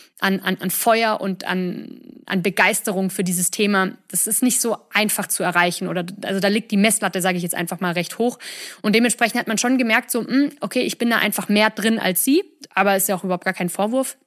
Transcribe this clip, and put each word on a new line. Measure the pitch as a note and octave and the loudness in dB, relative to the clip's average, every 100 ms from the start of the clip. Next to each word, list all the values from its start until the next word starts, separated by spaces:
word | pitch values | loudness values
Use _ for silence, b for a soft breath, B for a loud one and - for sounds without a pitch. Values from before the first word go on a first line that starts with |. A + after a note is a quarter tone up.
| B _ | B _
an, | G3 F#3+ | -2 0
an, | G3 F#3 | -2 -2
an | F#3 | -4
Feuer | - A#3+ A3 A3+ G#3+ | 0 2 4 2 0
und | G3 F#3 | -2 -6
an, | - F#3 F3+ - - - - - - | -4 -4 -4 -6 -12 -16 -20 -20 -4
an | F#3+ | -2
Begeisterung | F#3 F#3+ F3+ G#3+ - F#3+ F#3+ | 0 2 2 2 -2 -2 -2
für | - | -2
dieses | F#3 F3 F3+ | -2 0 -2
Thema, | - G#3 G3+ F#3+ - _ | 0 2 2 0 -4 _
das | F3+ G#3+ | -4 -2
ist | G#3+ | 2
nicht | B3+ - | 2 2
so | A#3 G#3 - | 0 -4 -2
einfach | G3+ G#3+ - F3+ | 0 0 0 -4
zu | - | -2
erreichen. | F3+ F3 F3 F3 F3+ | 0 2 2 0 -4
Oder, | F3 F3 F#3+ | -4 -4 -6
also | - G3 | -4 0
da | G3 | 2
liegt | G#3+ A3 | 0 0
die | G3+ | 2
Messlatte, | A3 - G3 F#3 | 4 2 -2 0
sage | F3+ F3+ | 0 0
ich | |
jetzt | F3 - | -2 -4
einfach | E3+ F3 | -6 -4
mal, | F3+ | -4
recht | E3+ E3+ - | -2 -4 -2
hoch. | A#3+ - B B B B | -2 -2 B B B B
Und | G#3+ | 2
dementsprechend | A3 A#3+ - A3+ A#3+ | 4 4 2 0 0
hat | A3+ | -2
man | G#3+ | -2
schon | B3 C4 | 0 2
gemerkt, | A#3 A3+ - | 2 2 0
so, | A#3+ | -4
hm, | - C4 C#4+ - | 0 0 0 -2
okay, | G3+ B3+ | -4 -2
ich | B3 - | -2 -2
bin | A#3+ | 0
da | A3+ | 2
einfach | G#3 G3+ - | 0 -2 0
mehr | G#3 G#3+ | 4 4
drin | G#3+ G#3+ A3 | 2 0 0
als | - F3+ | 0 0
sie, | - D#4 G4+ _ - | 2 2 2 _ -6
aber | - G3+ G3 | 0 2 2
ist | G3 | 0
ja | F#3 | -2
auch | |
überhaupt | F#3+ F3+ | -2 -2
gar | F#3+ | -2
kein | F#3 F3+ | -2 -4
Vorwurf. | - G#3 C4 C4 - | -2 0 0 -2 -6